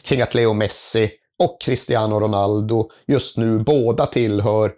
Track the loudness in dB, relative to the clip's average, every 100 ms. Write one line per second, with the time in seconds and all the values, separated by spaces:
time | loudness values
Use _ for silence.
0 | -4 -2 0 0 0 0 0 0 0 0
1 | 0 -4 _ -2 -2 -2 -4 -2 0 0
2 | 0 0 0 0 0 0 0 -2 -2 -8
3 | -2 0 0 -2 0 0 2 2 2 0
4 | -2 0 0 0 0 0 0